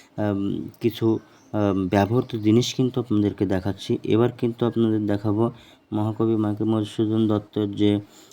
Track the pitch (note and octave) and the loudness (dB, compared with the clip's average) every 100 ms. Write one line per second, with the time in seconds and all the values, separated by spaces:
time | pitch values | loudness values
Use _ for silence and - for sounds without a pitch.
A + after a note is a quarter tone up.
0 | - - G#2 G2 G2+ F#2+ - - A#2 - | -16 -6 -4 -2 -2 -4 -8 -4 -4 0
1 | A2+ G#2+ - - - G#2+ G2+ G2 F#2 G2+ | 0 0 -4 -20 -8 0 0 2 2 2
2 | G2+ A#2+ B2 A2+ G#2+ A2+ B2 - B2+ B2+ | 2 2 -2 -2 4 4 2 0 -2 -2
3 | A#2 G#2+ G2+ - F#2+ F#2+ G2 F#2+ - A#2+ | -2 0 0 0 0 0 -2 -6 -4 -4
4 | - G#2+ A#2+ A#2+ A#2+ A2+ A#2 A#2 A2+ G#2+ | 0 2 2 0 -4 0 -2 2 0 2
5 | G#2 G#2 G#2+ G#2 A#2 A#2 - - - G#2+ | 0 -2 0 0 -2 -4 -20 -20 -8 -4
6 | G#2+ G#2+ A2+ A2 G#2+ G#2 A2 A2 G#2+ - | -4 -2 0 0 0 -2 0 0 -2 -2
7 | G#2+ A2 A2 G#2 G#2 - G#2 G2+ G#2 G#2 | -2 0 2 0 -2 -4 -4 2 2 2
8 | G2+ - - | -4 -20 -20